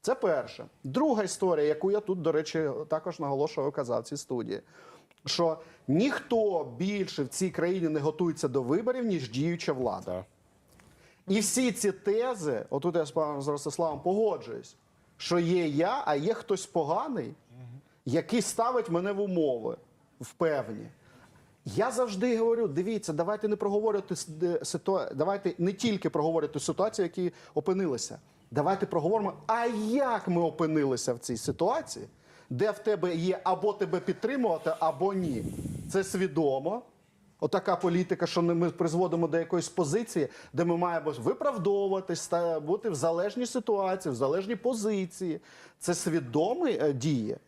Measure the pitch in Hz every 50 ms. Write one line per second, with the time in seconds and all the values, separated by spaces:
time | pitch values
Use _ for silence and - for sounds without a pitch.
0 | - 202 254 254 - 190 160 135 120 - - - 117 - _ _ _ 135 135 247
1 | 302 311 247 214 202 185 - - 196 185 175 151 147 151 151 151 190 190 202 208
2 | 208 196 190 185 156 160 156 151 156 - - 165 160 147 127 110 156 156 160 160
3 | - 190 165 - 160 139 139 135 147 156 - - 135 147 147 - 139 120 120 113
4 | 113 - 143 143 - _ 131 123 107 - 98 101 - _ - - - - - -
5 | - _ _ _ _ 135 - - 175 165 160 160 - - - - - - 135 165
6 | 226 285 - - - - 240 226 220 208 185 165 147 131 117 117 175 196 208 202
7 | 190 - - - 143 127 - - 190 185 - - 160 175 185 190 170 160 156 151
8 | 139 156 156 - 185 170 156 - - 139 123 139 127 120 151 196 233 247 247 262
9 | 247 226 190 160 131 110 110 127 147 170 170 165 - - 147 127 127 117 98 90
10 | 92 92 90 92 90 _ _ _ _ _ _ _ _ _ _ - - - - _
11 | - - _ _ _ - 190 220 202 196 - 247 262 247 202 - - 202 - -
12 | - 196 202 220 240 262 254 202 165 151 127 104 - - - 139 135 175 160 170
13 | 156 143 - 165 156 147 147 139 139 147 147 143 - 156 143 - 170 160 147 135
14 | 147 175 190 208 226 214 180 143 - 117 110 - - - - _ _ _ _ _
15 | _ _ _ _ - - 170 175 170 165 175 180 170 156 143 143 165 190 247 285
16 | - - 151 143 151 196 220 226 - - 202 185 - - - 170 156 143 165 208
17 | 269 311 262 196 123 113 151 _ _ _ 120 123 127 120 120 135 _ _ _ _
18 | _ 139 120 165 160 - 214 240 196 - - - 226 240 254 247 226 - 165 170
19 | 180 202 202 196 208 196 185 170 156 143 127 117 107 120 - - - _ _ _
20 | _ _ _ _ 123 - - _ 175 160 151 139 117 107 110 104 110 113 - _
21 | _ - - - - - - - - _ _ _ _ - 95 117 214 247 233 226
22 | 254 233 202 185 220 254 233 220 226 233 233 233 233 190 139 156 180 202 226 208
23 | - - 156 147 170 175 214 214 214 214 208 202 208 202 196 208 214 220 208 202
24 | 190 - 185 - - - 156 156 175 175 175 156 151 - - 160 - - 190 180
25 | 127 - - 131 151 180 196 202 196 185 - - 170 185 202 - - 233 208 185
26 | - 160 - 156 147 160 165 165 151 147 - 147 - - - - 185 220 - -
27 | 185 170 - - 180 175 - - - - - 156 143 - 185 190 196 165 131 113
28 | - - 107 104 - _ _ _ _ _ 113 135 143 170 196 190 208 - - 170
29 | 143 170 214 226 208 190 - - - - 226 240 233 233 233 208 214 214 233 285
30 | 277 254 233 202 - - 175 170 170 160 160 - 170 156 156 156 143 135 131 117
31 | - - 123 117 - - 123 113 - - 135 - 165 190 254 320 - - - 110
32 | 101 - - _ _ - - - - _ 127 120 202 214 202 208 - 226 214 175
33 | 175 180 170 165 165 185 185 - - 180 185 175 185 208 202 202 196 165 165 180
34 | 170 - 180 - - 220 277 277 240 214 165 156 - 165 156 - 165 160 151 139
35 | 180 196 196 190 180 160 131 113 104 - - - - - - - - - - 190
36 | 190 190 - 185 190 185 143 160 160 143 131 135 135 165 208 247 254 - _ _
37 | _ _ _ _ _ _ _ _ - 151 - 190 - - 185 175 - 180 170 180
38 | 180 180 185 - 175 165 - 180 170 170 175 165 170 165 160 - 180 165 151 170
39 | 185 175 165 170 170 151 147 165 165 165 - 175 165 - - - 175 143 147 220
40 | 240 - - 180 143 - - - - - - 135 175 170 170 170 175 175 170 165
41 | 147 156 143 120 113 233 254 240 - 294 269 220 165 202 202 202 196 196 196 190
42 | 185 - 170 165 - - 180 170 175 170 165 156 147 147 180 208 220 226 175 135
43 | 147 165 165 170 180 208 202 247 247 233 - 254 226 - 214 196 190 190 185 190
44 | - 160 131 110 135 135 151 185 190 196 240 202 - 240 262 226 202 220 214 196
45 | 190 175 - - 185 175 151 170 - - - - - - _ _ - - 175 170
46 | - 175 160 170 139 120 117 151 160 202 254 339 359 277 202 113 139 151 143 127
47 | 117 160 147 123 107 107 - - _